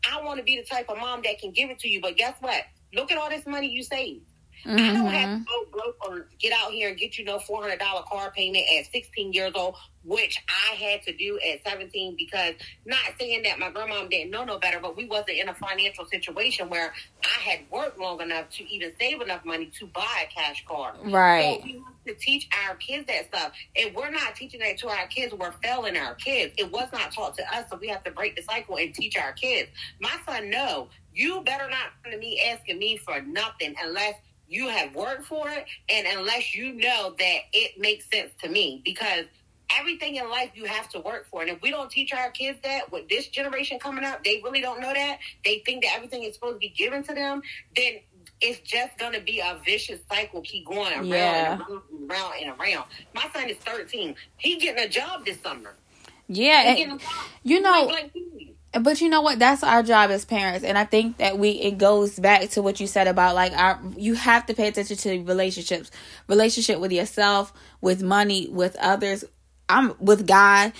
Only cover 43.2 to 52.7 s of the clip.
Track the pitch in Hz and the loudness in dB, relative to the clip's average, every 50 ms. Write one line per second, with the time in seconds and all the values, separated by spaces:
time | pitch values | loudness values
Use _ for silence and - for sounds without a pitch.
43.2 | 277 - - 269 277 277 262 262 277 - 277 240 - 277 269 262 269 269 262 - | -4 -6 -6 -6 -6 -4 -4 -6 -6 -6 -8 -8 -8 -8 -8 -6 -6 -6 -6 -4
44.2 | - 208 208 214 - 247 269 277 262 254 247 240 247 262 277 277 285 285 277 - | -2 -2 -2 -2 -2 -4 -4 -2 -2 -2 -6 -6 -6 -4 -2 -2 -2 -2 -4 -8
45.2 | - - - _ - 208 208 208 - 247 254 254 240 208 - 233 233 247 262 247 | -12 -18 -10 _ 0 0 0 0 -2 -4 -4 -2 0 0 -2 -2 -6 -8 -10 -8
46.2 | 233 214 214 - 240 240 240 214 262 - - - 370 247 269 277 285 - 302 277 | -8 -10 -10 -8 -8 -8 -6 -6 -8 -8 -4 -4 -4 -2 -2 -4 -6 -6 -6 -4
47.2 | 285 277 277 285 285 - - - - _ - - 254 247 226 - _ _ _ _ | -4 -4 -4 -6 -8 -12 -14 -16 -10 _ -2 0 0 0 -2 -6 _ _ _ _
48.2 | - - _ - - 233 240 - - - 220 233 247 254 - - 233 240 233 214 | -20 -18 _ -2 -2 -2 -2 -4 -8 -4 -4 -4 -4 -4 -6 -8 -8 -6 -6 -6
49.2 | 185 196 214 208 180 196 180 - - 185 202 208 - - 208 180 - - 208 202 | -6 -6 -4 -4 -4 -4 -4 -4 -2 -2 -2 -2 -2 -6 -12 -12 -10 -6 -4 -4
50.2 | 214 208 - 175 165 - - 202 - - 196 202 202 190 165 - - 180 180 175 | -4 -4 -8 -12 -12 -10 -12 -12 -10 -8 -6 -4 -4 -4 -4 -4 -4 0 0 2
51.2 | 175 175 170 165 160 160 175 190 - - 202 196 - - 151 151 143 139 180 190 | 2 4 2 2 2 0 -2 -4 -6 -10 -12 -14 -14 -16 -16 -14 -10 -8 -6 -6
52.2 | 185 180 - - 143 143 139 - - 202 | -6 -6 -8 -8 -10 -10 -8 -6 -4 -2